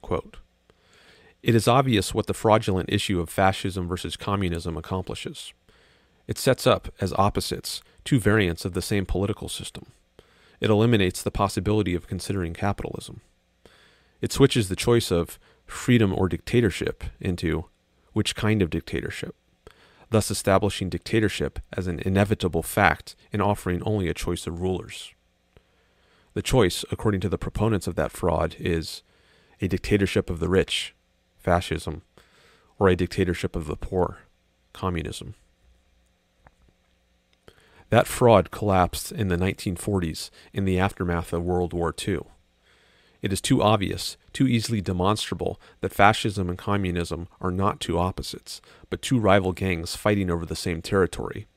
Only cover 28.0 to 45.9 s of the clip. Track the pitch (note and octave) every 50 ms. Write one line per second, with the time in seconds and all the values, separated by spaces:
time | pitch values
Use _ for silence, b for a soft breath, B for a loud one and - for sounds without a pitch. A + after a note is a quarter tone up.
28 | D2+ - - - - F2+ E2 E2 E2 E2 - - - F2+ E2+ E2 D2+ - - -
29 | b b b b b b b b b b b b - F2+ G2 F2+ - - G#2 G#2
30 | G2+ F#2+ - G#2 - - F2+ D#2+ E2 E2+ F2+ F#2+ D#2+ - - - - - _ _
31 | _ _ _ _ _ _ _ _ - - F2 F2 F2+ - D#2+ D#2+ - - D#2 -
32 | - _ b b b b b b b b b b b b b _ G#2 F#2+ F2+ F2
33 | F#2 E2+ - - F#2+ F2 E2+ - - F2+ - F2 D#2 D2+ - - - - - F#2
34 | F2 - - - - _ _ _ _ _ _ _ _ _ _ - - F#2+ F2+ E2
35 | D#2 - - - - - A2 _ _ _ _ _ _ _ _ _ _ _ _ _
36 | _ _ _ _ _ _ _ _ _ - _ _ _ _ _ _ _ _ _ _
37 | _ _ _ _ _ _ _ _ _ b b b b b b b b b - A2+
38 | - - - - B2+ A#2+ A2+ G2 E2+ - - - - G#2 F#2+ F#2 F2+ F2 - -
39 | - - - E3+ G#2+ F#2+ F2 F2 F#2 G2+ - - - G#2+ F2+ E2 - - G2+ F#2+
40 | F2 D#2+ D#2 - - - B B B B - - G2 F#2+ F#2 F2+ F#2+ G2 - -
41 | F#2 F2 F2 E2+ E2 - - E2+ E2+ F2 F2+ F2+ F2+ E2+ F2 E2+ E2+ E2 D#2 -
42 | - - F#2+ D2+ - - - _ _ _ _ b b b b b b b b b
43 | b b b b - G#2+ G2 - - - C3 - - G#2 A2 G#2 G2 F2+ F2+ F2+
44 | - - - _ _ - _ - C#3 C3 B2 A#2 G#2+ - A#2 G#2+ F2+ F#2+ F#2+ F2
45 | F2+ G2 G#2+ G#2+ - - - E2+ F2+ F2+ - b b b b b - G2